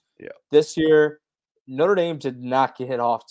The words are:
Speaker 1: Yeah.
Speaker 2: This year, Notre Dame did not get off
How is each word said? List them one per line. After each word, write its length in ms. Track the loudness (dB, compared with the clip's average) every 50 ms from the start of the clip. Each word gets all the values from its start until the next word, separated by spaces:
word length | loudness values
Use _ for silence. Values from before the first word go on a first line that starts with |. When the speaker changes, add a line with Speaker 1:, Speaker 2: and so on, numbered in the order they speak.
| _ _ _ _
Speaker 1:
Yeah. 80 | -20 -20 -20 -20 _ _ 2
Speaker 2:
This 240 | 2 2 2 -2
year, 440 | -2 2 4 4 4 4 2 0 -8 _ _ _ _ _ _ _ _ _
Notre 300 | -14 -4 -2 0 0 2
Dame 220 | 0 0 -2 -4 -6
did 220 | -8 -8 -8 -8
not 380 | -8 -4 0 0 0 0 -2 _
get 220 | -10 -8 -6 -4
off 260 | -2 -2 -2 -4 -6 -12